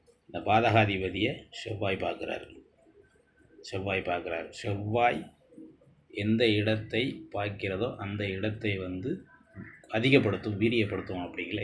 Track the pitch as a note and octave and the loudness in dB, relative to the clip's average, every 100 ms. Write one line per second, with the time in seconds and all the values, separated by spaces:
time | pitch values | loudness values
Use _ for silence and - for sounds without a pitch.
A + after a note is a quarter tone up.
0 | _ _ - F2 - A2 A#2 A2 G2+ F#2+ | _ _ -12 -6 2 4 6 6 4 2
1 | F#2 F#2+ A2+ D#3 - - A2+ G2+ G2 F#2+ | -2 0 -2 -2 -12 -12 -8 -4 -2 -2
2 | E2+ - - - - - - _ _ - | -4 -4 -6 -8 -10 -20 -20 _ _ -20
3 | _ _ _ _ _ - - F#2+ G2 F#2+ | _ _ _ _ _ -20 -8 -4 0 0
4 | F#2 F2 E2+ E2 D#2+ - A2+ G2 G#2 A#2 | 0 -2 -2 -6 -8 -8 -4 -4 0 4
5 | A#2+ - - _ _ - - - _ _ | 4 2 -6 _ _ -20 -20 -20 _ _
6 | _ - G#2 A2+ A#2 G#2 G#2+ A2 G#2+ A2+ | _ -2 2 4 6 4 2 0 0 -2
7 | C3+ - - G2+ G#2 G2+ G2+ F#2+ B2 C3 | -2 -4 -8 -4 -4 -4 -4 -2 -2 -4
8 | G2+ G2+ G2+ F#2+ G#2+ G#2+ G#2+ F#2+ F#2 F#2 | -6 -4 -4 -2 -4 -2 -2 -2 -4 -4
9 | B2 F#3+ - - _ - - - - A2 | -4 -6 -8 -20 _ -18 -18 -18 -4 0
10 | C3 C3+ G#2+ F#2+ A2 G2+ A2+ A#2 G#2 F#2+ | 6 6 6 0 -4 0 2 2 2 -2
11 | F#2 F#2 E2+ F2+ F2 G2+ | -4 -6 -6 -8 -6 -4